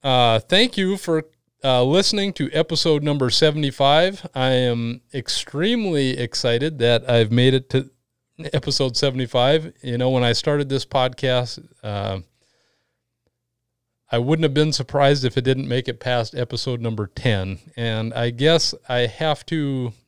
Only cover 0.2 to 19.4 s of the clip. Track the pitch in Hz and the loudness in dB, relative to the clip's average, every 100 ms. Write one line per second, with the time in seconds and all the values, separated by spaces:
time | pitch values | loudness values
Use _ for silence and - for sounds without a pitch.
0.2 | 120 113 - 185 240 208 185 196 - 160 | 4 2 2 2 2 0 -2 -2 -2 -2
1.2 | 156 _ _ _ 135 127 127 175 185 208 | -4 _ _ _ 0 2 4 2 2 -2
2.2 | 196 - - 156 165 160 165 147 147 143 | -4 -4 -4 -2 -2 0 0 0 0 0
3.2 | 127 - 156 151 143 - 139 151 185 202 | 0 4 2 2 -4 2 4 4 2 -2
4.2 | 175 135 131 127 123 117 117 - _ 139 | -10 -2 2 2 2 -2 -4 -8 _ -10
5.2 | - - - 143 190 240 208 151 131 127 | -6 -6 -6 -4 -2 -2 0 0 0 -2
6.2 | 120 - 123 117 151 147 117 117 127 117 | -6 -2 0 0 -2 0 2 2 4 2
7.2 | 110 117 127 131 - 135 135 _ _ _ | 4 4 4 4 0 -2 -2 _ _ _
8.2 | _ - 160 147 - - 131 117 143 127 | _ -14 -4 -4 -2 -2 0 0 0 -2
9.2 | 123 127 127 156 156 - 127 120 127 127 | -2 2 4 2 0 -12 -6 -2 2 2
10.2 | 120 117 - 147 143 135 - 139 127 123 | 2 2 0 -2 0 -4 -2 0 0 0
11.2 | 135 127 120 - - _ 107 101 104 95 | 0 0 -2 -12 -18 _ -8 -6 -4 -6
12.2 | 90 _ _ _ _ _ _ _ _ _ | -10 _ _ _ _ _ _ _ _ _
13.2 | _ _ _ _ _ _ _ _ _ 117 | _ _ _ _ _ _ _ _ _ -2
14.2 | 123 160 156 139 156 147 131 143 139 143 | 0 0 2 2 0 0 -4 2 4 4
15.2 | 127 131 127 135 135 123 123 120 127 123 | 0 0 0 -2 -2 -4 -4 -8 -2 -2
16.2 | 110 127 123 120 - 123 117 110 104 - | -2 -6 -6 -6 -6 -4 -4 -6 -8 -4
17.2 | 127 101 92 92 - - 117 110 113 117 | 0 0 -2 -8 -14 -8 -4 -4 -4 -4
18.2 | 120 120 147 165 - - - 123 120 - | -4 0 2 2 0 -6 -4 -2 -2 -2
19.2 | 156 147 | -4 -4